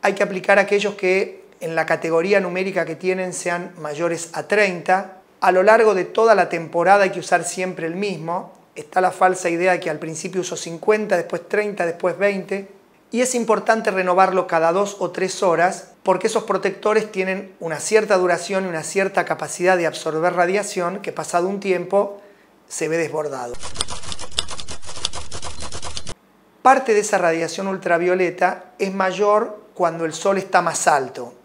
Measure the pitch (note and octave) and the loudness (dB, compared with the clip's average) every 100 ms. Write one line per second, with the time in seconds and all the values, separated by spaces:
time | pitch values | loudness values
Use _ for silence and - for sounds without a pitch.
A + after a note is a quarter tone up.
0 | G3+ G3 G3+ F#3+ F3+ G3+ G3 G3+ G3+ G3+ | 0 0 -2 -2 4 4 6 2 0 -2
1 | F#3 F#3 - - - - E3+ E3 D#3+ D#3+ | 0 2 0 -8 -20 -12 -6 -2 0 0
2 | E3 E3 F3 G3+ F3+ F3 F#3+ F#3 E3 D#3+ | 2 0 4 2 2 -2 -2 -2 -4 -4
3 | F#3 F#3 F#3 E3+ F3+ F3 F3 F3 D3+ D3 | -2 -2 -2 -4 -4 -4 -6 -12 -10 -4
4 | F3 E3 - D#3+ D3+ G#3 G3+ F3 D#3 F#3 | -2 -2 -6 -8 -2 2 2 0 0 0
5 | G3 - _ _ G3 F#3 G3 A3+ A3 F#3+ | 0 -14 _ _ 2 6 6 8 6 4
6 | F3 - A3+ G3+ F3 E3+ D#3+ E3+ E3+ G3+ | 0 2 6 6 4 0 -4 0 4 6
7 | G3 F3+ - F3 E3 - F#3 E3 E3 F3 | 4 0 0 0 0 -4 -6 -4 -6 -4
8 | G3+ F3 D#3+ F3 - - _ - D3 - | -6 -6 -6 -8 -8 -20 _ -20 -4 2
9 | F#3 F#3 F#3 F#3 F3+ E3+ F#3 F3+ F3 D#3 | 2 4 2 2 0 0 2 0 -2 -6
10 | D#3+ D#3+ F#3+ F#3 F3 D#3+ - E3 - G#3+ | -8 -8 -6 -6 -6 -6 -10 -6 0 2
11 | G#3+ F#3 E3+ F3 - G3+ G#3 G3+ F3 E3 | 2 -2 -2 -6 -2 -2 -2 -2 -4 -2
12 | F#3 F3 G3+ G3 F3 G3 G3 - _ _ | -4 0 0 0 -4 -8 -8 -18 _ _
13 | _ A3+ B3+ B3+ A3+ G#3 G#3+ A3+ G#3+ F#3+ | _ -2 0 0 2 0 2 2 2 -2
14 | F#3 F3+ F#3+ F#3 F3+ E3 E3 F3 G3+ G3 | 0 4 4 4 0 2 2 2 0 -4
15 | F3+ F3+ F#3 F#3 F#3+ E3 F3 G3 - - | -6 -4 -4 0 2 4 2 0 -14 -8
16 | - F#3 A3 G#3+ - F#3+ F#3+ F#3+ G#3+ G#3+ | 0 0 2 -2 -2 -2 -2 -2 0 0
17 | G#3+ F#3+ F#3 F#3+ G3+ - E3 D3+ - G#3+ | 0 -4 -2 -4 -6 -10 -8 -6 2 2
18 | G#3 G3 F3+ E3+ F3 F#3+ F#3+ E3 D#3 G3 | 4 4 4 0 0 -2 -2 -6 -4 0
19 | G3 F#3+ F3 D#3+ D3+ - F3+ F#3 E3 - | 0 0 -2 -4 -6 -2 2 4 2 -2
20 | D#3+ D#3 E3+ E3+ F3 G3 G3+ - F3 G3 | -4 0 0 2 2 2 -2 -4 -4 -4
21 | G3+ - D#3 F3 F3+ G3+ G3+ F3+ F3 G3 | -10 -10 -2 0 0 -2 -2 -2 2 0
22 | G3+ - - - _ _ _ - D#3 E3 | 0 -4 -20 -20 _ _ _ -6 -2 0
23 | D#3 C#3+ D3+ C3+ A#2+ B2 - - - - | -2 -2 -4 -6 -8 -6 -4 -2 -2 -4
24 | - - - - - - - - - - | -4 -6 -4 -4 -4 -6 -6 -6 -6 -6
25 | - - - - - - - - - - | -6 -6 -6 -6 -6 -6 -6 -6 -6 -8
26 | - - _ _ _ _ B3+ C4+ C4+ G#3 | -8 -10 _ _ _ _ 4 4 4 2
27 | G3+ G3 F3 E3 E3 - G3 F#3+ F3 E3+ | 2 2 2 0 -2 -4 -6 -4 0 2
28 | F3+ F#3 F3+ F3 F3+ G3+ - - G3 F#3+ | 2 2 0 2 0 0 -10 -6 -4 0
29 | F#3+ F3+ G#3 G#3 A3+ - - - F3 E3 | -2 0 2 2 0 -8 -20 -2 -2 0
30 | E3 D#3 G3 G3 F#3+ F#3 E3+ D#3+ - D3 | -6 -2 0 0 2 2 2 2 2 2
31 | B2+ - A#2+ - | 0 -8 -12 -14